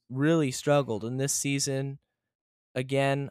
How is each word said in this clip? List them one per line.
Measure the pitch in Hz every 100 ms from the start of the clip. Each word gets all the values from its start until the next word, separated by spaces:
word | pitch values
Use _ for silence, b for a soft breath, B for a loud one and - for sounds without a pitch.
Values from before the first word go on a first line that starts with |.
| -
really | 131 147 165 143
struggled. | 123 - 143 127 107
And | 113 131
this | 135
season, | - 139 139 139 135 139 139 _ _ _ _ _ _ _
again, | 127 131 135 139 139 139